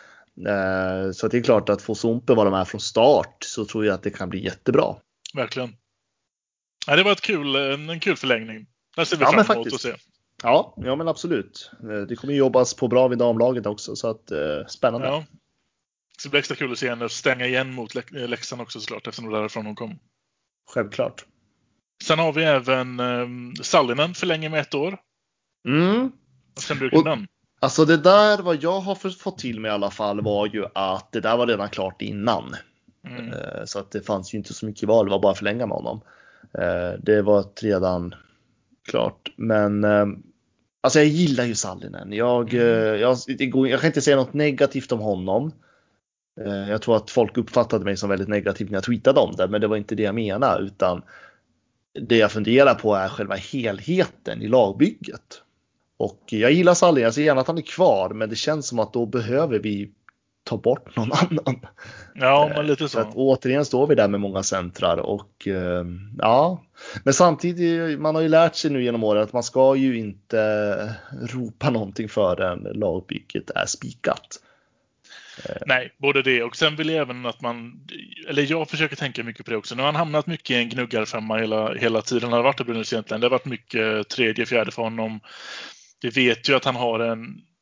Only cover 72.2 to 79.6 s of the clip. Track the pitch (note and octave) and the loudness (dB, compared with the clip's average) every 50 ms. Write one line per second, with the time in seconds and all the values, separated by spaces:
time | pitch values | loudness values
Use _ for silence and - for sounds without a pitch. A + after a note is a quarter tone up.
72.2 | G2+ F2+ F2+ F2 F#2+ F#2 F2 - - - - G#2 G#2 F#2 E2 F#2 - - - - | 2 2 2 0 -2 -4 -4 -6 -8 -10 -6 -4 -2 -2 -2 -4 -6 -8 -12 -12
73.2 | - _ - - - - - - G1+ - - - - - - - - - - - | -12 _ -20 -20 -14 -12 -6 -6 -4 -6 -6 -10 -12 -14 -14 -6 -4 -4 -4 -4
74.2 | - _ - - _ _ _ _ _ _ _ _ _ _ _ _ _ _ - - | -8 _ -20 -20 _ _ _ _ _ _ _ _ _ _ _ _ _ _ -20 -20
75.2 | - - - - - - - - - C#3+ C3 B2+ B2 A#2+ - _ C#3 C#3 C#3 C3+ | -20 -20 -20 -16 -14 -12 -12 -10 -2 0 0 0 0 -6 -12 _ -2 0 0 2
76.2 | B2+ C3+ B2+ A#2+ A#2 A#2+ A2 - E3 D3+ D3+ D3+ D#3 D#3 D#3+ D#3+ D3 B2+ B2 B2 | 2 2 2 2 0 -4 -2 -2 -2 -2 0 -2 -4 -2 -2 -2 -2 -4 -6 -8
77.2 | B2 A#2+ A2+ - C3 A#2+ A#2+ A#2+ A#2 A#2+ B2+ - - - - - - - - - | -8 -10 -10 -6 -8 -8 -8 -8 -12 -16 -18 -20 -20 -20 -20 -20 -18 -20 -20 -18
78.2 | - - C#3 C#3+ D3 C#3 D#3+ E3 D#3 - - D3+ D#3+ D3+ C#3+ - D3+ C3+ B2 - | -12 -4 -2 0 0 0 0 -2 -2 -6 -2 -2 -2 -2 -2 -6 -6 -6 -6 -6
79.2 | A2+ A#2 A2+ - - - A#2 G#2+ | -8 -8 -10 -12 -8 -4 -4 -4